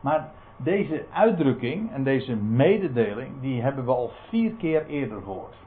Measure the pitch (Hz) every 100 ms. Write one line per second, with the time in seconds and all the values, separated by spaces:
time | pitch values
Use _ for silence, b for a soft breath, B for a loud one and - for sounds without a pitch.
0 | 139 156 151 B B B 127 196 185 156
1 | - 165 220 185 139 120 120 165 226 139
2 | 135 135 131 113 104 113 151 208 185 120
3 | 107 104 131 131 131 127 120 139 123 127
4 | 120 - - 226 226 226 165 156 156 147
5 | 127 107 95 95 - -